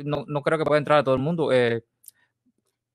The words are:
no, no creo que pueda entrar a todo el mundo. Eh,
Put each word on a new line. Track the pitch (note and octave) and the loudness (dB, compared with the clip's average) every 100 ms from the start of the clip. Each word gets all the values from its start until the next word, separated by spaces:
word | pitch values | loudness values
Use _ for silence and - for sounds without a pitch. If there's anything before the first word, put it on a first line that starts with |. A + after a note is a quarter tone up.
no, | C#3+ D3 - | -6 -6 -4
no | D3 | -4
creo | C#3+ D#3 | -2 -2
que | D3 | 2
pueda | D3+ | 0
entrar | C#3 D3+ | 2 2
a | |
todo | C3+ | 2
el | C3 | 0
mundo. | C#3 E3+ C3+ | 0 -2 0
Eh, | B2+ A#2+ A#2 - _ - _ _ _ _ _ _ _ _ | 2 2 0 -8 _ -20 _ _ _ _ _ _ _ _